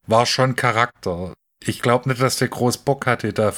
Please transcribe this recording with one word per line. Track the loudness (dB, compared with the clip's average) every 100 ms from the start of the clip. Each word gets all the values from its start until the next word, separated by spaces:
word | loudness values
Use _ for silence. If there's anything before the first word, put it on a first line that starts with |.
| 2
war | 2 4
schon | 2 0 0
Charakter. | 0 2 0 _ -6 -6 -8 -12 _ _
Ich | -6 -2
glaub | 2 2 2
nicht, | 0
dass | 0 0
der | -2
groß | 0 -2 0
Bock | -2 -2 -2
hatte, | -2 -2
da | 0 0